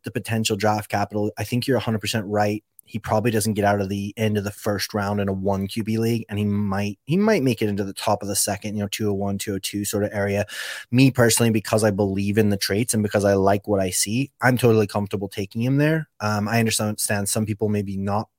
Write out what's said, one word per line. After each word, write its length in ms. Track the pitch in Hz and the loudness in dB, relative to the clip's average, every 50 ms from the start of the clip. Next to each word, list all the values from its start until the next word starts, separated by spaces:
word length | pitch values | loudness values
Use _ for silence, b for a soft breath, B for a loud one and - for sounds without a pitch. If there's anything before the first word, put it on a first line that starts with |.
| _ | _
the 80 | 123 | -8
potential 460 | - 117 101 - 117 113 110 - 113 | -8 -8 -6 -4 -4 -2 0 -2 -2
draft 340 | 101 104 107 107 107 101 - | 0 0 0 0 0 -4 -4
capital, 420 | - 101 101 98 101 107 104 107 - - | -4 -4 -4 -2 -2 -2 -2 -2 -2 -4
I 60 | 110 | -6
think 220 | - - 123 120 | -4 -2 -4 0
you're 120 | - 131 117 | 0 0 0
a 20 | |
hundred 220 | - - 110 107 - | 0 0 -2 -2 -2
percent 240 | 101 - 113 101 | -2 -4 -4 -4
right. 360 | 95 104 104 104 104 104 107 - _ _ - _ | -2 0 0 0 0 0 -4 -6 _ _ -20 _
He 140 | _ - 110 | _ -12 -10
probably 320 | - - 113 107 104 123 | -4 0 0 2 2 2
doesn't 240 | 110 113 101 110 107 | 0 0 0 0 0
get 100 | 101 101 | 2 2
out 160 | 101 104 101 | 2 2 2
of 80 | 98 95 | 0 -2
the 240 | 101 101 101 104 - | -4 -4 -6 -6 -4
end 200 | - 110 107 104 | -2 -2 0 0
of 80 | 104 98 | 0 -2
the 80 | 101 101 | -4 -8
first 400 | - - 110 104 98 - - - | -6 -4 -4 -2 -2 -4 -4 -4
round 280 | 104 101 98 104 104 | -4 -2 -2 -2 -2
in 80 | 101 98 | -2 -2
a 40 | 98 | -2
one 360 | 98 95 98 98 95 98 98 | -2 -2 -2 -2 -2 -2 -4
Q 140 | - 113 107 | -4 -6 -4
B 140 | 107 110 | -2 -2
league, 300 | 110 113 113 120 113 110 - | 0 0 0 0 -2 -4 -4
and 100 | 104 104 | -4 -2
he 60 | 107 | 0
might, 540 | 104 101 101 104 101 95 98 101 104 101 - _ | 0 0 0 0 -2 -2 -2 -2 -4 -6 -8 _
he 100 | - 151 | -2 0
might 260 | 190 208 220 220 185 131 | 2 2 4 2 4 2
make 200 | 131 117 - 113 | 2 2 2 0
it 80 | 104 | -2
into 120 | 101 98 101 | 0 -2 -2
the 120 | 95 95 | -4 -6
top 260 | - - - 104 101 | -4 0 0 0 0
of 80 | 104 98 | -2 -4
the 80 | 101 | -2
second, 400 | - - - 101 98 - 107 101 | -2 -2 -2 -2 -4 -6 -6 -6
you 60 | 107 101 | -4 -6
know, 60 | 101 | -6
two 200 | - - 110 104 | -4 -4 -2 -2
oh 60 | 101 | -2
one, 240 | 98 101 98 98 95 | -2 -2 -4 -4 -4
two 160 | - - 101 | -4 -6 -6
oh 40 | 95 | -6
two 280 | - - - 101 104 | -6 -6 -6 -4 -6
sort 180 | - - 104 101 | -2 -2 -2 -2
of 60 | 101 - | -2 -2
area. 320 | 104 101 101 101 101 104 B B B B B B B B B | -2 -2 0 0 -2 -2 B B B B B B B B B
Me 200 | - 123 135 135 | 4 6 6 6
personally, 400 | - - 120 117 110 - 120 117 | 6 6 4 6 6 4 4 4
because 320 | 107 113 - - - 110 107 | 4 2 0 2 2 4 4
I 80 | 110 | 4
believe 460 | 101 95 104 98 95 98 101 101 101 | 4 2 2 0 2 0 -2 0 2
in 140 | 110 107 104 | 4 4 4
the 80 | 101 98 | 2 0
traits 340 | - - 98 101 123 - - | 0 -2 0 0 0 0 0
and 100 | 110 104 | 0 0
because 220 | 104 - 107 98 | 2 0 2 4
I 80 | 101 101 | 4 4
like 340 | 98 95 95 101 104 - | 6 4 4 2 2 0
what 140 | - 104 95 | 0 0 0
I 80 | 95 92 | 0 -2
see, 440 | 92 - - 101 107 123 139 - - _ - | -2 -2 -2 -2 -2 -2 -4 -4 -6 _ 2
I'm 160 | 123 127 117 | 2 4 6
totally 280 | - 120 113 110 107 | 6 6 6 6 4
comfortable 420 | 101 - 107 101 101 - 98 101 98 | 2 0 -4 -4 -2 -4 -6 -6 -6
taking 340 | - - 101 - - 113 117 | -6 -6 -8 -6 -4 -4 -2
him 160 | 127 135 139 | 0 2 2
there. 320 | 147 151 160 160 156 - _ _ | 2 2 2 0 -2 -6 _ _
Um, 260 | 104 107 107 104 101 | -2 -2 0 0 0
I 140 | 104 113 117 | 0 2 2
understand 680 | 113 113 107 - 110 107 107 - - - 110 101 101 - | 2 2 0 0 -2 -2 -2 -4 -2 -2 -2 -2 -2 -2
some 160 | - 117 110 | -2 -2 -2
people 240 | 101 110 101 110 104 | -2 -2 -2 -2 0
may 120 | 104 104 101 | 0 -2 -2
be 140 | 98 98 | -4 -6
not 320 | 95 98 101 101 107 113 - _ | -6 -4 -2 -2 -4 -4 -6 _